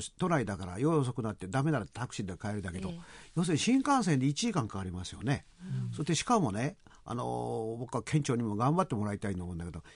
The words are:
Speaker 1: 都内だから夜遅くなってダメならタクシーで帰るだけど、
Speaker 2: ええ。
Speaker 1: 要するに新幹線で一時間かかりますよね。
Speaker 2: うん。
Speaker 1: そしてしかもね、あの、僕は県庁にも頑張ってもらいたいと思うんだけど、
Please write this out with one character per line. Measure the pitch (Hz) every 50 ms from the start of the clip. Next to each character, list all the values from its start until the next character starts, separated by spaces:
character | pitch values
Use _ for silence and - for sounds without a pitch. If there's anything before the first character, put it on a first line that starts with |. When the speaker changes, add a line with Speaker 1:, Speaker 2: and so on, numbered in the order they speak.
| - - - -
Speaker 1:
都 | 185 175
内 | 170 143 110
だ | 104 101
か | 82 95
ら | 90 90 101
夜 | 135 160 170 151
遅 | 131 127 127
く | 127
な | 110 110 98
っ |
て | - 95 92
ダ | 95 135 135
メ | 160
な | 151 120
ら | 95
タ | - - 110 120 -
ク | -
シ | - 104
ー |
で | 92 92 -
帰 | - 104 104
る | 104
だ | 92 92
け | 85 95
ど、 | 95 92
Speaker 2:
え | 85
え。 | 175 175 - - - - - -
Speaker 1:
要 | 160 180
す | 175
る | 165
に | 131
新 | - 220 254 269
幹 | 269 294 277 262 202
線 | 175 147 131
で | 131
一 | 143 143 - 233 240
時 | 196
間 | 156 117 101
か | - 98
か | 95
り | 92
ま | 87 90 90
す | -
よ | 78 76
ね。 | 107 127 139 - - - - - 180 190 131 127 127 120
Speaker 2:
う |
ん。 | 113
Speaker 1:
そ | - 147
し |
て | - 160
し | - -
か | - 247 220
も | 160 107
ね、 | 95 107 127 156 196 - - - - - -
あ | - 117
の、 | 123 120 123 120 120 120 120 120 117 110 110 113 117
僕 | 123 117 -
は | 120 107
県 | - - 156 139
庁 | - 127
に | 117 117
も | 107 104
頑 | 104 120 139 160
張 | 180 185
っ | -
て | 127
も | 101 104
ら | 104 104
い | 98
た | - 101
い | 95
と | 90 87
思 | 90
う | 90
ん | 82
だ | 85
け | 87
ど、 | - 82 - - -